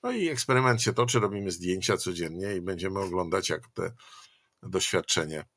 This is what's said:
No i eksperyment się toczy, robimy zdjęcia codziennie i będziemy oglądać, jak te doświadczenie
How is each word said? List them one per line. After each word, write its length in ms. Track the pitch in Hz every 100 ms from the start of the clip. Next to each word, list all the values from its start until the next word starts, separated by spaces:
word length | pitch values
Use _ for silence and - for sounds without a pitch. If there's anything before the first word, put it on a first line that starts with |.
No 100 | 247
i 160 | 240 170
eksperyment 540 | 131 - 127 131 117
się 100 | 113
toczy, 280 | - 120 123
robimy 300 | 104 101 98
zdjęcia 460 | 85 90 92 92 98
codziennie 580 | - 85 82 85 98
i 60 | 95
będziemy 400 | 90 87 95 98
oglądać, 480 | 95 90 87 95 92
jak 200 | 78 -
te 240 | - 90 - - - - _ _ _
doświadczenie 800 | - 92 - 92 - - 78 78 -